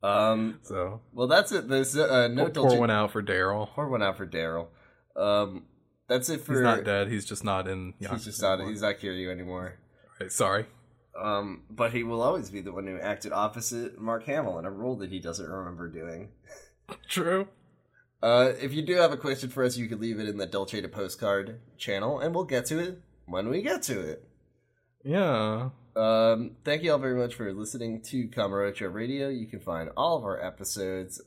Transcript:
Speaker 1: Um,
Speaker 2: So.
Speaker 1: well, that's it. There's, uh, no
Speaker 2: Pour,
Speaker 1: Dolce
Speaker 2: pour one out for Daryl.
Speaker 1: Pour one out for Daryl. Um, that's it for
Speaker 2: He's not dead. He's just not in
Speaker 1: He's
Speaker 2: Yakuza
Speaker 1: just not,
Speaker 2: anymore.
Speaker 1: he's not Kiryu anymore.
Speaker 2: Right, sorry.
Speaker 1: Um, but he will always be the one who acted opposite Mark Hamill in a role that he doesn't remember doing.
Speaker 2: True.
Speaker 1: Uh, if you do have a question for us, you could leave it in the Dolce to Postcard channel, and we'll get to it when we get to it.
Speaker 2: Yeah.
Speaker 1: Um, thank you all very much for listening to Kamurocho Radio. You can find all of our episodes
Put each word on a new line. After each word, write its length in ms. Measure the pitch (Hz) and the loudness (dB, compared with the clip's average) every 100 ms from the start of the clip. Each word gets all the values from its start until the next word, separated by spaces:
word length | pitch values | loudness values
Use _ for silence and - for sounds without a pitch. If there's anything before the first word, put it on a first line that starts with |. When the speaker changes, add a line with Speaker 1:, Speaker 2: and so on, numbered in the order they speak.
Speaker 1:
Um, 560 | 101 104 107 110 110 - | 0 4 4 4 0 -4
Speaker 2:
So. 380 | - 95 90 110 - | -8 -4 -4 -6 -10
Speaker 1:
well, 160 | - 127 | -2 4
that's 220 | 170 - | 6 6
it. 160 | 185 117 | 2 2
There's, 280 | 135 131 139 | 0 2 2
uh, 320 | 151 127 120 | 4 6 4
no 160 | 120 | 4
Speaker 2:
Pour, 60 | 160 | 0
Speaker 1:
Dolce 180 | - 131 | 4 6
Speaker 2:
pour 100 | 120 | 6
one 100 | 120 | 6
out 200 | 107 104 | 4 2
for 100 | 110 | 0
Daryl. 460 | 101 92 92 104 104 | 0 2 2 0 -2
Speaker 1:
Pour 180 | - 147 | -4 -2
one 140 | 120 | 0
out 140 | 101 95 | 0 0
for 80 | 92 | -4
Daryl. 400 | 82 82 82 82 - - _ _ - | -2 -2 -2 -6 -12 -20 _ _ 0
Um, 480 | 101 104 101 95 - _ _ _ - | 4 4 2 -4 -14 _ _ _ 0
that's 200 | 127 123 | 0 2
it 140 | 151 | -4
for 100 | - | 0
Speaker 2:
He's 80 | 131 | 4
not 220 | 120 110 | 6 4
dead. 240 | 104 101 101 | 4 2 2
He's 160 | 107 | -2
just 200 | - 104 | -4 -6
not 220 | 104 95 95 | -2 0 -2
in 280 | 95 92 - | -4 -8 -10
Speaker 1:
He's 100 | 95 | -6
Speaker 2:
Yakuza 160 | 110 | -6
Speaker 1:
just 180 | 107 98 | -6 -2
not, 120 | 98 | 2
Speaker 2:
anymore. 160 | 95 95 | 2 0
Speaker 1:
he's 120 | 104 | -2
not 160 | 104 101 | -2 -2
Kiryu 320 | 98 92 92 | -4 -6 -6
anymore. 480 | 90 90 90 90 - _ _ _ - | -6 -8 -8 -8 -12 _ _ _ -12
Speaker 2:
Right, 100 | 92 | -4
sorry. 360 | - 98 98 110 - _ _ _ 85 | 2 2 2 -2 -10 _ _ _ -6
Speaker 1:
Um, 440 | 107 101 101 90 - | -2 -2 -2 -8 -10
but 220 | 110 117 | -2 0
he 100 | 120 | 0
will 180 | 117 117 | -2 0
always 300 | 123 175 95 | 2 2 -2
be 100 | 101 | -10
the 120 | 95 | -8
one 140 | 90 95 | -8 -6
who 120 | 92 | -4
acted 340 | 95 101 104 | -4 -4 -2
opposite 680 | 92 107 120 - 120 120 - | 0 0 0 -4 -4 -6 -6
Mark 260 | 113 113 | -4 -4
Hamill 340 | 139 147 117 85 | -2 -2 -2 -4
in 60 | 90 | -6
a 40 | |
role 260 | 98 123 113 | -6 -4 -4
that 140 | 95 | -6
he 100 | 92 | -8
doesn't 280 | 85 82 80 | -6 -8 -8
remember 400 | 95 90 87 87 | -8 -8 -10 -10
doing. 420 | 80 82 82 107 - - - - _ - - - | -10 -10 -10 -14 -18 -20 -20 -20 _ -20 -16 -4
Speaker 2:
True. 400 | 190 170 190 196 - _ _ _ _ _ - | 0 2 2 0 -8 _ _ _ _ _ 0
Speaker 1:
Uh, 300 | 113 123 131 - | 6 8 6 4
if 120 | 131 | -4
you 80 | 151 | -4
do 140 | 156 180 | 0 6
have 160 | 165 | 6
a 40 | 139 | 4
question 320 | 143 131 131 | -2 -4 -4
for 160 | 135 | 0
us, 120 | 127 123 | 0 2
you 100 | 113 | -4
could 120 | 107 | -4
leave 180 | 113 107 | -4 -2
it 100 | 107 | -4
in 80 | 104 | -2
the 80 | 90 | -2
Dolce 340 | 98 98 107 | -2 -2 -4
to 80 | 90 | -6
Postcard 720 | 104 92 - 107 101 101 113 - - | -4 -6 -2 0 0 0 -10 -16 -12
channel, 400 | - 98 110 147 | -4 -2 0 0
and 140 | 156 | 0
we'll 100 | 175 | -2
get 220 | 160 127 120 | 0 -2 0
to 120 | 156 | -2
it 220 | 175 180 - _ - | -4 -8 -16 _ -8
when 220 | 90 107 | -4 -2
we 140 | 160 | -2
get 200 | 254 370 | 0 -2
to 160 | - 110 | -2 -4
it. 240 | 78 78 - _ _ _ _ _ _ _ | -6 -8 -14 _ _ _ _ _ _ _
Speaker 2:
Yeah. 640 | 135 180 180 117 107 110 131 - - | -2 2 2 2 2 0 -4 -8 -6
Speaker 1:
Um, 600 | - 110 113 113 113 120 - | 2 4 6 6 4 0 -6
thank 180 | - 151 | -2 0
you 80 | 165 | 2
all 60 | 143 | 2
very 160 | 131 | 2
much 200 | 123 120 | 0 0
for 180 | 120 104 | -2 -6
listening 500 | 95 107 123 117 113 - | -6 -8 -6 -6 -6 -6
to 200 | 131 117 | -4 -4
Kamurocho 640 | - 101 98 101 98 98 | -2 -2 0 -2 -2 -6
Radio. 360 | 98 120 139 139 | -4 -4 -2 -2
You 180 | 127 110 | -4 -6
can 140 | 101 | -10
find 300 | - 82 82 - | -6 -6 -4 0
all 200 | 165 160 | 2 2
of 60 | |
our 180 | 104 85 | -2 -4
episodes 760 | 92 - 98 104 95 92 92 - | -6 -8 -8 -4 -4 -4 -6 -12